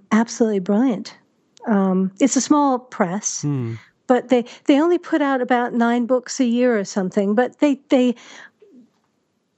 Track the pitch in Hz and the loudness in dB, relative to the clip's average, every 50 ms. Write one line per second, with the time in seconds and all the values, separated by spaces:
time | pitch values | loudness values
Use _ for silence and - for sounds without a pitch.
0 | _ - 220 214 233 226 - - 240 220 208 196 180 196 202 208 254 269 208 190 | _ 0 0 0 0 0 -2 -2 0 0 0 -2 -2 0 0 2 2 0 0 -4
1 | 220 - - - _ _ _ _ _ _ _ - - 254 214 196 190 190 185 190 | -6 -12 -18 -20 _ _ _ _ _ _ _ -10 -4 0 0 2 2 2 2 0
2 | 190 190 - - 277 262 - 269 - - 302 294 285 277 262 247 - - - - | 0 -2 -2 0 0 0 0 0 0 2 2 2 2 2 0 -2 -4 -8 -6 -4
3 | 208 170 180 208 - - - - - 147 143 131 120 113 117 110 - _ _ _ | -4 -2 -4 -4 -6 -6 -8 -6 -4 -4 -4 -4 -4 -6 -8 -10 -14 _ _ _
4 | _ - 254 240 240 240 254 247 226 - - - _ - 285 269 311 349 349 339 | _ 0 0 0 0 2 0 0 0 -2 -10 -4 _ 2 2 4 4 2 0 0
5 | - - 330 311 294 277 269 254 247 247 254 240 240 240 - 240 233 233 233 247 | -2 -2 -2 0 0 0 0 -2 0 0 0 0 0 -2 -2 0 0 2 0 0
6 | 240 220 254 247 247 - - - 262 233 233 240 247 247 233 208 190 - - 208 | 0 0 0 -2 -2 -4 -4 -2 -2 0 0 2 2 2 2 0 -2 -4 -4 -4
7 | 185 185 - 208 196 196 208 196 247 - - _ 302 294 277 - _ - 294 254 | -4 -2 -2 -2 0 0 2 0 0 -2 -2 _ 0 0 0 -2 _ 0 2 2
8 | 254 247 233 - - - - - - - _ _ _ 403 330 247 - _ _ _ | 2 2 0 -4 -8 -20 -20 -20 -20 -20 _ _ _ -20 -20 -20 -20 _ _ _
9 | _ _ _ _ _ _ _ _ _ _ _ | _ _ _ _ _ _ _ _ _ _ _